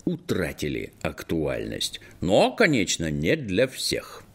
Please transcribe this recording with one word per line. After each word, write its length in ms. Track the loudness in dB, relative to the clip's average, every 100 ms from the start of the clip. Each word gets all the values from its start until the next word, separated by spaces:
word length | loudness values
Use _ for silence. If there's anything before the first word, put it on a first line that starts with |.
| -4
утратили 880 | -4 -2 -2 -2 -2 -4 -4 -8 -8
актуальность. 960 | -8 -8 -4 -2 -2 -2 -6 -6 -8 -8 -18 -6
Но, 320 | 2 4 4
конечно, 580 | 4 4 4 2 0 -2
не 240 | 0 0 0
для 320 | 0 2 2
всех. 560 | 0 -4 -4 -6 -16 -20